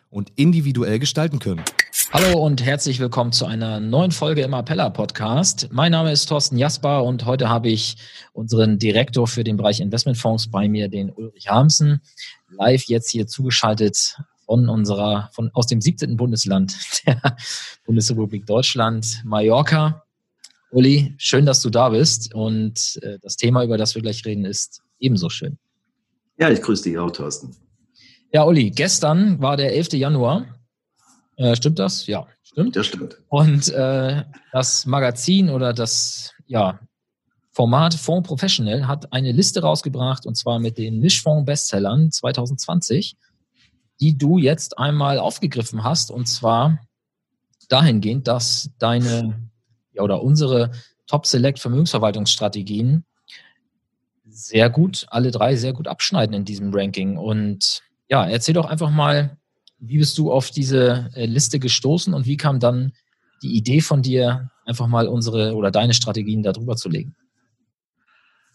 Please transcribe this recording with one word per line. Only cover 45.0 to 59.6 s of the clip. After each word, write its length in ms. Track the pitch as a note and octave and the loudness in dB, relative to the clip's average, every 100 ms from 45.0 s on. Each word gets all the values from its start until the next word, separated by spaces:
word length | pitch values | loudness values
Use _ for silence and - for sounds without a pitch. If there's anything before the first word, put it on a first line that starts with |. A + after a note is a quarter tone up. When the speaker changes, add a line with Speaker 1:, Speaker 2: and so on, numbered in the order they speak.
| C#3 C3+ | 0 0
Speaker 2:
aufgegriffen 640 | F2+ - D#3+ C3 A#2 A2 | -2 -2 -4 -4 -6 -4
hast, 280 | A2+ E3+ - | -2 -2 -4
und 180 | B2 A#2+ | -6 -4
zwar 500 | - A2+ A2+ C#3+ D#3 - _ _ _ _ _ _ _ - | -2 2 2 2 0 -2 _ _ _ _ _ _ _ -2
dahingehend, 580 | C3 D#3 A2 G#2 B2+ B2 | 2 4 2 0 -4 -2
dass 400 | B2 A#2 - - - | -2 -2 -4 -6 -4
deine, 640 | A#2 A#2+ A#2+ A#2 A2+ A2 - _ _ _ _ - | -2 0 0 0 -2 -6 -10 _ _ _ _ -4
ja, 80 | |
oder 200 | G2+ F#2+ | -2 0
unsere 500 | C3 D3+ C#3+ B2 A#2+ A#2+ - _ - | 2 4 4 2 0 -4 -18 _ -4
Top 180 | D3 - | -2 0
Select 340 | B2+ C3 C#3 | 0 0 -2
Vermögensverwaltungsstrategien 1500 | B2 B2+ E3 A#2 G#2+ G#2 G#2 - G#2+ G#2 G2 G#2 B2 D#3 - _ _ - - _ _ _ _ _ _ _ A2 | -2 0 0 2 0 0 -2 0 -2 -4 -6 -2 2 0 -2 _ _ -20 -20 _ _ _ _ _ _ _ _
sehr 400 | A2 - A2 A#2 | -20 -8 0 0
gut, 380 | B2 F#3 - - | 2 0 0 -6
alle 220 | A#2 B2+ | -2 -2
drei 260 | A#2+ A#2 C3+ | 0 0 0
sehr 160 | B2+ | -2
gut 160 | B2 D3+ | -6 -8
abschneiden 460 | - - F#3 A2 G#2 | -6 -2 0 0 -2
in 100 | G2 | -6
diesem 300 | G2+ G2+ G2 | -6 -4 -2
Ranking. 420 | G2 G2 F#2+ F#2+ | -2 -2 -4 -4
Und 640 | G#2+ G#2+ G#2 G2+ - - _ _ - | -2 -2 -2 -2 -4 -4 _ _ -4
ja, 160 | C3+ F2+ | -2 0
erzähl 260 | A#2 A#2+ | -2 0
doch 140 | E3 D#3 | 0 0
einfach 240 | D#3+ D#3+ | -2 0
mal, 480 | D3+ C#3+ D3 C#3+ - _ _ | 0 2 2 -2 -6 _ _